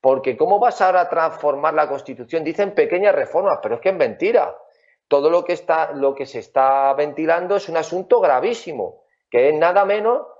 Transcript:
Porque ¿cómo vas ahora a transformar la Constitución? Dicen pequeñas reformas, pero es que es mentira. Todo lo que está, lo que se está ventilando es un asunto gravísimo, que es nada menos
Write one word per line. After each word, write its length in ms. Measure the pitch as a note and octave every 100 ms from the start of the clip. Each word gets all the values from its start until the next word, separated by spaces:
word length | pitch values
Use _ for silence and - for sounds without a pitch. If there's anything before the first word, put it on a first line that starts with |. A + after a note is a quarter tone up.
Porque 340 | C3 C3+ C3+ A2+
¿cómo 240 | D#3 G3+
vas 220 | A#3+ -
ahora 180 | F#3 F3+
a 100 | F3
transformar 640 | E3 D#3+ - D3 C#3 D#3
la 140 | D#3 D3+
Constitución? 560 | C#3 - B2 A#2 D#3+
Dicen 320 | D#3 D#3+ G3+ -
pequeñas 400 | D3+ F3 G3+ D3+
reformas, 440 | B2+ E3 G3 D3
pero 120 | G#2+ A#2
es 60 |
que 80 | F#3
es 60 | F#3
mentira. 580 | B2+ G2+ F#3+ A3+ D#3 - - _ _ _ _
Todo 220 | C#3+ D3
lo 160 | F3 F3
que 80 |
está, 400 | F3+ - D#3+ D3+
lo 200 | C#3+ C#3
que 120 | C3+ C3
se 140 | A#2+
está 540 | - - C3+ C#3 C#3
ventilando 640 | C#3 D3 D3 D#3 E3+ F3+ G3+
es 140 | G3
un 80 | E3
asunto 420 | D3+ F3 F3+ A#3+
gravísimo, 840 | F3+ B2+ F#3 A3+ - C3+ F2+ - _ _ _
que 180 | A#2+ C3+
es 60 | D3+
nada 280 | E3 F#3 G3
menos 380 | G#3 A3 C4 - -